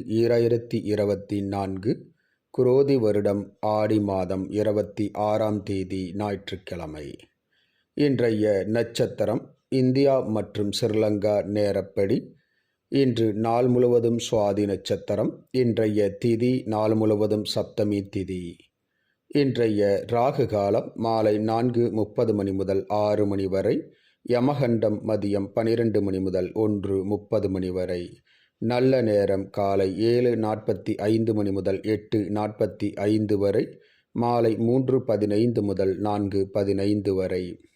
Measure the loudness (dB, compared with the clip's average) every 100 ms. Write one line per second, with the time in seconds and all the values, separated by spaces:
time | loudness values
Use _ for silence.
0 | -2 0 2 4 4 0 -2 -6 -2 0
1 | 0 -2 -2 -4 -2 -4 -4 -4 -4 -4
2 | -8 _ _ _ _ 0 4 4 4 4
3 | 4 2 2 0 -4 _ -2 0 2 2
4 | 0 -2 -2 -4 -4 -2 0 0 -2 -4
5 | -6 -2 0 0 0 -2 -4 -6 -4 -6
6 | -6 -6 -6 -6 -8 -14 -12 -12 -10 -12
7 | -14 -16 -20 _ _ _ _ _ _ 0
8 | 2 2 2 2 2 2 0 0 -2 -2
9 | -4 0 -2 -2 -6 _ _ 0 2 4
10 | 4 2 0 -4 -4 -4 -4 -2 0 2
11 | 2 2 2 0 0 0 0 0 -4 -2
12 | 0 0 -4 -20 _ _ _ _ _ 2
13 | 2 2 0 0 0 2 4 4 4 4
14 | 2 0 0 0 2 2 0 -2 -4 -6
15 | -2 -2 -2 -4 _ 0 0 2 0 2
16 | 0 0 0 2 0 -2 -2 -2 0 2
17 | 2 2 0 0 -2 -4 -4 -2 -2 -2
18 | -4 -8 -6 -8 -10 -16 -20 _ _ _
19 | _ _ _ 0 0 2 0 2 2 2
20 | 0 0 0 0 0 0 2 0 -2 -6
21 | -2 2 2 2 0 0 0 0 0 0
22 | -2 0 0 2 0 -2 0 -2 0 0
23 | 2 2 0 0 0 0 0 0 -4 _
24 | _ _ -2 0 2 0 0 2 0 -2
25 | -2 -2 0 -2 -2 -2 0 2 2 2
26 | 0 -2 -2 -2 -2 0 0 0 -2 -2
27 | -2 -4 -2 -2 0 -2 -2 -4 -4 -6
28 | -8 -16 _ _ _ _ -2 2 4 4
29 | 4 2 2 0 -2 -2 0 2 0 0
30 | 2 4 2 2 -2 -2 -4 -4 -4 -2
31 | 0 2 2 0 0 0 -2 -2 -2 -4
32 | -2 -4 -2 -2 -4 -2 -4 -2 -6 -2
33 | 0 0 0 0 2 0 -2 -8 _ _
34 | _ -4 0 2 2 2 2 2 2 0
35 | 0 0 2 2 2 0 -2 0 0 0
36 | -2 -2 -2 -2 -2 0 0 0 0 0
37 | 0 -2 -2 -4 -6 -12 _